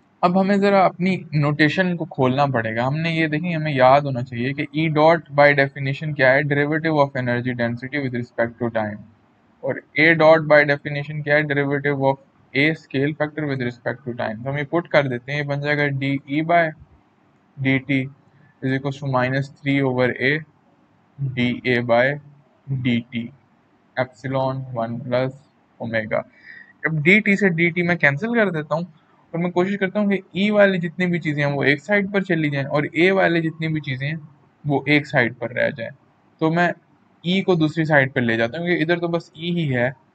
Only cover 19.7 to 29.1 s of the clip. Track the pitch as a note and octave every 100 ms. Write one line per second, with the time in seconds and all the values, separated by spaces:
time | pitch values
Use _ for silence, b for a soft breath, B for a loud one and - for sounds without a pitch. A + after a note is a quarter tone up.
19.7 | C#3 C3+ B2 B2+ - C3 D#3 - _ _
20.7 | _ _ _ _ - C3+ B2 B2 A#2 B2+
21.7 | A#2+ A#2+ A#2 C3 D3 - - _ _ C#3
22.7 | C3+ B2+ A#2 A#2 A#2 A#2 - _ _ _
23.7 | _ _ - B2+ - C3+ C3 C3 C3 C3
24.7 | A#2 A#2 A#2 B2+ B2 C3 C3+ _ _ _
25.7 | _ A#2 A2+ G#2+ - - B B B B
26.7 | _ D3+ D#3 D3+ G#3 G#3 G3 G3 E3 E3+
27.7 | E3+ F3 E3+ C#3+ C#3+ A3 A#3 G3 D#3 D3
28.7 | D3+ F3+ b b